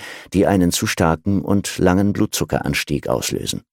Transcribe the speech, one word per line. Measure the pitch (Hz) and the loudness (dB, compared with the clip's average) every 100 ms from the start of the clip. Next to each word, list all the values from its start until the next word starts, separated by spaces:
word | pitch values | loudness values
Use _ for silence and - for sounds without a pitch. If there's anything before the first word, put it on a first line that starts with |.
| - - - | -6 -18 -2
die | 92 82 | 2 4
einen | 101 87 | 4 4
zu | - 110 | 2 -2
starken | - 82 80 101 98 | 2 2 2 0 -2
und | - 101 - - | 0 -2 -2 0
langen | 90 90 101 | 2 4 2
Blutzuckeranstieg | 101 107 - 78 - - 69 - 69 - | 0 -2 -2 -2 -2 -2 -4 -2 -4 -2
auslösen. | 58 - - - 50 - | -2 -2 -6 -6 -8 -12